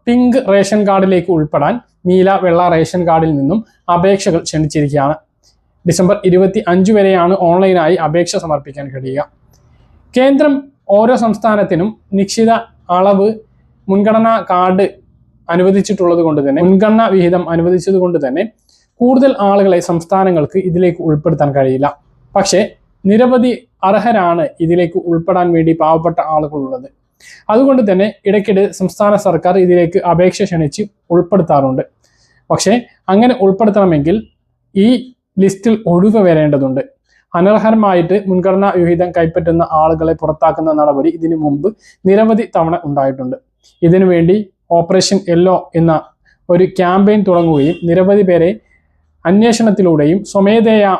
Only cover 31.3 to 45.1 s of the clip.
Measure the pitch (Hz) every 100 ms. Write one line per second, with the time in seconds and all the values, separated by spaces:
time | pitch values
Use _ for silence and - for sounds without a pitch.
31.3 | 196 165 147 135 131 - _ _ _ _
32.3 | _ - 156 190 233 226 _ - 190 247
33.3 | 247 190 190 220 202 190 156 143 208 214
34.3 | _ _ _ _ 196 208 254 254 _ _
35.3 | - 190 190 233 220 175 175 208 220 185
36.3 | 156 151 143 262 262 269 _ _ _ _
37.3 | 170 190 214 220 220 208 180 165 196 190
38.3 | 185 185 190 196 180 170 175 180 170 165
39.3 | 170 165 165 170 160 156 160 160 165 151
40.3 | 151 165 160 160 151 147 139 151 165 160
41.3 | 165 151 143 180 220 _ _ 190 202 220
42.3 | 226 214 185 160 170 147 143 135 131 127
43.3 | 131 _ _ _ _ 170 185 190 175 170
44.3 | 208 208 _ _ 170 170 190 180